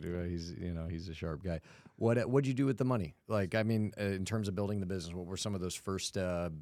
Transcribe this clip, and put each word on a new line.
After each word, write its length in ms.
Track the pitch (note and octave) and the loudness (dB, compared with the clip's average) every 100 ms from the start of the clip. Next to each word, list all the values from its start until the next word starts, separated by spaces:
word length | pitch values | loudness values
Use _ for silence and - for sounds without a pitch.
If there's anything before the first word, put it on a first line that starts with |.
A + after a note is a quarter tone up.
Uh, 200 | F2 F2 | -4 -2
he's, 280 | F2 E2+ E2 | -2 -4 -6
you 200 | - F2 | -6 -4
know, 140 | E2 E2 | -4 -4
he's 200 | E2 F2 | -6 -6
a 60 | |
sharp 300 | D#2+ E2+ D2+ | -6 -4 -4
guy. 180 | F2 D#2+ - - - - | -2 -4 -6 -20 -20 0
What, 200 | A2+ A#2 | 4 4
uh, 60 | A2 | 4
what'd 220 | C3+ C3+ | 4 4
you 60 | C3 | 2
do 100 | C3+ | 2
with 120 | A#2 | 2
the 80 | B2+ | 2
money? 300 | A#2+ D#2 - - | 2 -2 -8 0
Like, 260 | G#2+ F#2 A2 | 0 4 2
I 60 | |
mean, 300 | G#2+ A2 G#2 - | 4 2 2 0
uh, 40 | |
in 220 | G2+ F#2+ F#2 | 0 0 0
terms 220 | A2 G2+ | 0 0
of 80 | F#2+ | 0
building 240 | G2+ G#2 | 0 0
the 40 | F#2 | -2
business, 260 | F#2+ E2 F2+ | -4 -4 -8
what 100 | F2 | -6
were 100 | F#2+ | -4
some 160 | G#2+ F#2+ | -2 -2
of 60 | |
those 140 | F2+ - | -2 -4
first, 420 | G2 F#2+ - G2+ | -2 -2 -2 0
uh, 320 | F2+ F2 F2 D2+ | 0 0 -2 -4